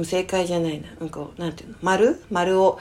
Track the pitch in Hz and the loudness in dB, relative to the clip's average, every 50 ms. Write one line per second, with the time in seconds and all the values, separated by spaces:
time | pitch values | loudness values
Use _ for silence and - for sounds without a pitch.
0 | 170 165 - 185 185 185 190 185 180 170 175 175 170 165 151 151 151 - - - | -4 -2 -2 -2 -2 0 0 -2 0 0 0 0 0 -2 -2 -6 -8 -14 -12 -12
1 | 165 160 151 143 147 147 - - 175 165 156 - - - - - - 185 190 190 | -12 -10 -8 -10 -10 -10 -10 -8 -6 -6 -8 -8 -12 -16 -14 -4 0 0 2 4
2 | 208 247 330 - - - 214 180 175 180 190 190 190 190 - - | 4 4 4 0 -4 -4 -2 0 2 2 4 4 4 4 4 2